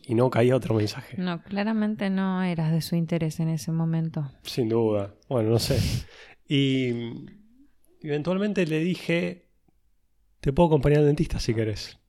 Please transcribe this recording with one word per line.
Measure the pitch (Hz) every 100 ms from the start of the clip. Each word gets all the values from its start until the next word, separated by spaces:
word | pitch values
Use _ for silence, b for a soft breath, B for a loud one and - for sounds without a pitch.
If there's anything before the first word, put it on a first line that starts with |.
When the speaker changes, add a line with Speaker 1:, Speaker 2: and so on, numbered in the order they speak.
| -
Speaker 1:
y |
no | 117 127
caía | 117 123 127
otro | -
mensaje. | 110 104 - - 127
Speaker 2:
No, | 180 170
claramente | - 196 208 220 214 214 196
no | 190 190 185
eras | 185 170 156
de | 160
su | 156 170
interés | 160 170 160 156
en | 160
ese | 160 -
momento. | 165 165 165 165 160 143 -
Speaker 1:
Sin | - - 113
duda. | 113 110 104 98 - -
Bueno, | 127 110
no | 117
sé. | - - 76 - b b b b -
Y | 143 139 131 127 120 117 139 - - - _ _ _ _ _
eventualmente | 156 147 151 185 208 190 170
le | 156
dije, | 175 170 - 170 175 180 _ _ _ _ _ _ _ _ _ _
"Te | 143
puedo | 135 170
acompañar | 151 139 147
al | 147
dentista | 147 160 -
si | -
querés". | 113 110 101 - -